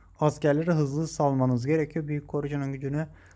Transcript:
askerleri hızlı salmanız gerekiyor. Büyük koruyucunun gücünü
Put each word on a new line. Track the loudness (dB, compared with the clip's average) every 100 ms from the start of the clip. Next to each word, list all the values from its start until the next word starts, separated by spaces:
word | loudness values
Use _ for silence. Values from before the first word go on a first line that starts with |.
| -16 0
askerleri | 0 2 2 2 2
hızlı | 2 2 0 -4
salmanız | 0 2 4 2 2 2
gerekiyor. | 0 0 -4 -4
Büyük | -6 -4
koruyucunun | -6 -4 -4 -4
gücünü | -6 -4 -4 -6 -10 -20